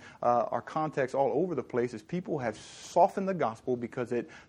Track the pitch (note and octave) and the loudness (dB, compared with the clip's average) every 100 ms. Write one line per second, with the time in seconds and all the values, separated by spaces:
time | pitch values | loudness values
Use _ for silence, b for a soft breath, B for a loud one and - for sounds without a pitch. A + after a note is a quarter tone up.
0 | B B A#2+ A#2+ A2 A#2 - D#3+ D#3 D3 | B B 2 4 2 -2 -4 -4 -2 0
1 | B2+ C3 C#3 A2+ F#3 D3+ A2+ A#2+ A#2+ A2+ | 0 2 2 2 0 -2 -2 0 0 -2
2 | - F3 F#3 E3 A#2+ G#2+ - - - - | -6 -6 -4 -4 -2 -4 -10 -16 -2 6
3 | F3+ - F#3+ F#3 B2+ A2+ - B2 A#2+ - | 6 4 -2 0 0 -2 -2 -2 -2 -4
4 | A#2+ A#2+ G#2+ B | -2 -2 -4 B